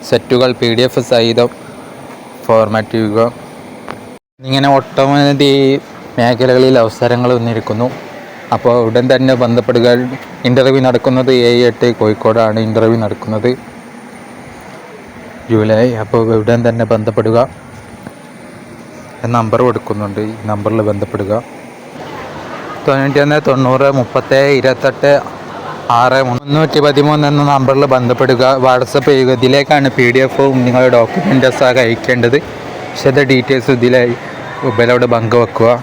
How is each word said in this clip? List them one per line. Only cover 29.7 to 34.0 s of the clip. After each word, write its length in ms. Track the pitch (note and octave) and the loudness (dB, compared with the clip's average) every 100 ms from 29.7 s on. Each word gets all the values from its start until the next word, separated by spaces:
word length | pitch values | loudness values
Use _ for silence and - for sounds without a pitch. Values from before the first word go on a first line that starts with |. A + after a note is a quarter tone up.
| D3+ C#3 - | 2 2 2
പി 80 | A#2+ B2 | 2 2
ഡി 60 | C3 | 0
എഫും 320 | - C#3 C3 B2 | 2 2 2 0
നിങ്ങളുടെ 240 | B2 B2+ A#2+ | 2 4 4
ഡോക്യുമെന്റ്സൊക്കെ 840 | A2+ - F#3 C3+ B2+ B2 B2+ B2 A#2 | 2 0 0 2 2 2 0 2 0
അയക്കേണ്ടത്. 520 | A#2 - B2 A#2+ C3+ - - - - - | -2 -2 0 2 0 -4 -16 -14 -14 -14
വിശദ 260 | - - C3 C#3 | -4 0 0 2
ഡീറ്റെയിൽസ് 440 | C3 A#2+ C3 A#2 B2+ | 0 0 -2 0 0
ഇതിലായി 360 | A#2+ B2+ | 2 2